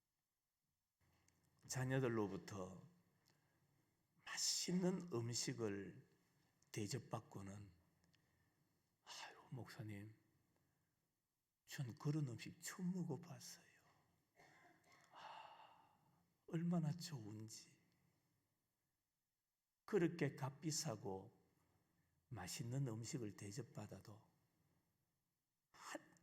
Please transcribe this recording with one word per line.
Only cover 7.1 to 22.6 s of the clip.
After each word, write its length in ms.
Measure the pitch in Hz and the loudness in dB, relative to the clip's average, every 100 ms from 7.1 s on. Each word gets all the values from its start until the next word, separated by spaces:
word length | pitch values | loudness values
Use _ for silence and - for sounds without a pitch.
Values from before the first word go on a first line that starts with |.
| 117 - 101 98 104 98 - _ _ _ _ _ _ _ _ _ _ _ _ | -4 -4 -10 -8 -10 -12 -16 _ _ _ _ _ _ _ _ _ _ _ _
"아유, 320 | - - - - - | -12 -10 -10 -12 -10
목사님, 640 | 131 - - 107 101 107 110 _ _ _ _ _ _ _ _ _ _ _ _ _ _ - | -8 -8 -6 -6 -6 -8 -14 _ _ _ _ _ _ _ _ _ _ _ _ _ _ -10
전 320 | - 120 - | -4 -4 0
그런 280 | 147 156 135 | 2 4 2
음식 280 | 110 - - | 0 -8 -8
처음 280 | - - 180 | -8 -2 0
먹어봤어요. 720 | 185 151 127 - 123 - - - - - - _ _ _ - - - - - - - - | 2 0 -2 -4 -10 -12 -14 -18 -20 -20 -20 _ _ _ -20 -20 -20 -20 -20 -20 -20 -20
아, 720 | - - - - - - - - _ _ _ _ _ - | -14 -12 -10 -12 -16 -18 -20 -20 _ _ _ _ _ -2
얼마나 480 | 165 170 175 147 - | 2 4 6 4 0
좋은지." 800 | - 139 104 110 110 - - - _ _ _ _ _ _ _ _ _ _ _ _ _ _ _ _ _ _ _ _ | -4 -6 -6 -6 -8 -10 -16 -20 _ _ _ _ _ _ _ _ _ _ _ _ _ _ _ _ _ _ _ _
그렇게 500 | - 202 170 175 143 | 2 6 6 6 2
값비싸고 960 | - 135 - 151 147 143 107 98 95 110 - _ _ _ _ _ _ _ _ - | 2 -4 -2 -2 0 0 0 -2 -4 -6 -18 _ _ _ _ _ _ _ _ -10
맛있는 600 | 107 90 - | -8 -4 -2